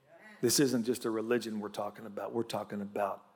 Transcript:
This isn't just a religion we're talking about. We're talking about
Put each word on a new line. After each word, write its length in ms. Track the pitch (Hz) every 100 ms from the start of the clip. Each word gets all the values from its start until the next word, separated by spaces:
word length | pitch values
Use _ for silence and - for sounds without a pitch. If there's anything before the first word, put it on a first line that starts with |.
| _ - - -
This 180 | 120 113
isn't 260 | 135 123 113
just 200 | 117 117
a 60 |
religion 480 | 110 113 120 113 107
we're 100 | 104
talking 360 | 104 104 107 113
about. 280 | 101 107
We're 100 | 117
talking 380 | 113 107 104 104
about 420 | 101 107 101 95 -